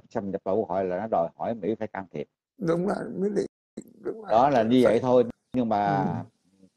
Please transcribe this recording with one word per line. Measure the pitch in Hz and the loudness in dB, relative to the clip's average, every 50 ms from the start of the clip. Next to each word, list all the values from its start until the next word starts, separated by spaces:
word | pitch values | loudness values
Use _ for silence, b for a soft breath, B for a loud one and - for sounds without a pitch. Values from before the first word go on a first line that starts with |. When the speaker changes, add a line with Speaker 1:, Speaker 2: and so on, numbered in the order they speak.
| - _ | -6 _
Speaker 1:
xâm | - 117 101 98 | -8 -6 -6 -4
nhập | 92 - - | -6 -6 -4
vào | 95 95 | -2 0
Quốc | 110 101 82 | 0 0 0
hội | 87 98 98 | -2 -2 -2
là | 90 90 | -2 -2
nó | 92 110 113 | -4 -4 -2
đòi | 104 85 85 82 - | 0 0 0 0 -4
hỏi | - 80 104 117 | -6 -6 -6 -4
Mỹ | 113 85 101 113 - | -4 -4 -4 -4 -4
phải | 110 | -6
can | - - 98 95 85 | -8 -8 -10 -12 -10
thiệp. | - 76 71 _ _ _ _ _ _ | -10 -10 -10 _ _ _ _ _ _
Speaker 2:
Đúng | - 196 165 170 170 180 | -6 -4 -2 -2 -2 -2
là | 202 - - - - - | -2 -4 -4 -6 -8 -6
Mỹ | 180 190 208 202 | -4 -4 -2 -2
định, | 190 - - _ _ _ _ - - - - - - | -2 -4 -4 _ _ _ _ -18 -18 -18 -18 -18 -14
đúng | - - 196 226 - | -10 -10 -10 -8 -4
là | - | 0
Speaker 1:
Đó | - 113 131 147 | 2 4 4 4
là | 139 117 110 | 4 4 4
như | 113 123 127 120 | 4 4 6 6
Speaker 2:
phải. | - 107 | 6 4
Speaker 1:
vậy | 120 | 4
thôi. | 123 127 127 123 117 117 - _ _ _ - | 2 4 4 4 4 2 -2 _ _ _ -2
Nhưng | 127 120 110 | -2 0 0
mà | 107 101 101 101 98 98 95 | 2 2 2 2 2 2 0
Speaker 2:
Ừ. | 92 87 87 87 - _ _ _ _ _ _ _ _ _ | 0 -2 -4 -8 -12 _ _ _ _ _ _ _ _ _